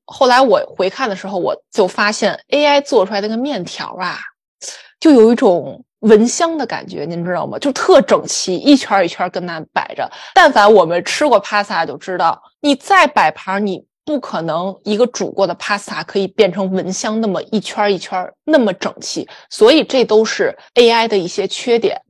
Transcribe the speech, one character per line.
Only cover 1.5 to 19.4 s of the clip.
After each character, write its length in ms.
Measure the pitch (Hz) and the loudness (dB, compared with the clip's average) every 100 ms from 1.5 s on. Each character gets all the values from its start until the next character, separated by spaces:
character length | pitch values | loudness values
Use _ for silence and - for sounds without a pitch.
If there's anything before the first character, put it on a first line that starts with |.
| - _ | -6 _
就 160 | - 185 | -2 -2
发 240 | - 208 | 0 -2
现 220 | 214 202 - _ | 0 -4 -4 _
A 160 | 285 | 0
I 160 | 294 285 | 2 2
做 240 | 285 240 | 2 0
出 80 | 196 | 0
来 80 | 208 | -2
那 80 | 208 | -6
个 80 | 226 | -6
面 260 | 277 233 | -6 -6
条 320 | 170 - - - | -10 -12 -12 -10
啊， 160 | 180 - - - _ _ - - - _ | -10 -10 -16 -20 _ _ -18 -18 -20 _
就 120 | 320 | 4
有 200 | 262 220 | 6 6
一 40 | |
种 500 | 233 240 175 143 - _ _ | 4 2 0 -4 -14 _ _
蚊 280 | 214 214 240 | 4 4 4
香 300 | - 339 330 | 0 -2 -2
的 80 | |
感 240 | 240 165 - | -6 -8 -10
觉， 160 | 170 | -10
您 180 | 147 170 | -8 -6
知 120 | 175 | -6
道 120 | 175 139 | -6 -6
吗？ 120 | - | -6
就 120 | 285 | -4
特 300 | 262 - 330 | -2 4 4
整 240 | - 190 - | 4 0 0
齐， 300 | - - 175 | -6 -4 -2
一 180 | 269 | 4
圈 220 | 277 - 196 | 2 2 0
儿 80 | |
一 40 | 175 | 0
圈 180 | - 180 | -4 -6
儿 20 | |
跟 160 | 180 | -6
那 160 | 175 160 - | -8 -10 -8
摆 200 | - - | -8 -8
着。 160 | - 123 - - | -8 -10 -10 -2
但 180 | - 330 | 2 4
凡 220 | 247 208 | 6 6
我 140 | 214 165 | 6 4
们 180 | 175 | 0
吃 240 | 175 - 294 | -4 -2 2
过 100 | 220 | 2
pasta 420 | - 208 202 185 | 2 -4 -2 -4
就 140 | 165 143 | -6 -8
知 180 | - 180 | -8 -2
道， 260 | 165 - _ _ | -2 -2 _ _
你 120 | 294 | -2
再 320 | 285 - 381 302 | -2 2 4 4
摆 240 | 226 156 | 2 0
盘 240 | - - 196 | -2 -6 -4
儿， 40 | |
你 240 | 208 180 - _ - | -4 -6 -12 _ -6
不 120 | 294 | -6
可 220 | - 180 | -6 -8
能 340 | 165 160 190 190 | -4 -4 -6 -8
一 120 | 202 208 | -4 0
个 100 | 233 | 0
煮 220 | - 170 | -2 -6
过 160 | - 190 | -2 -2
的 80 | 175 | -2
pasta 460 | - 202 - 165 160 | -6 -6 -6 -12 -6
可 120 | 202 | -4
以 80 | 190 | -2
变 240 | - 196 | 2 0
成 200 | 180 190 | 0 -4
蚊 200 | 185 170 | -4 -6
香 300 | 185 226 220 | -6 -4 -4
那 80 | 220 | -2
么 140 | 170 - | -4 -4
一 80 | 214 | -6
圈 240 | - - | -4 -2
儿 80 | 208 | -2
一 60 | 190 | -2
圈 200 | - 185 | -6 -8
儿 140 | 180 - | -10 -10
那 140 | - 311 | 0 2
么 140 | 214 | 2
整 180 | 185 190 - | -2 -8 -10
齐。 260 | - 170 - - | -10 -10 -12 -16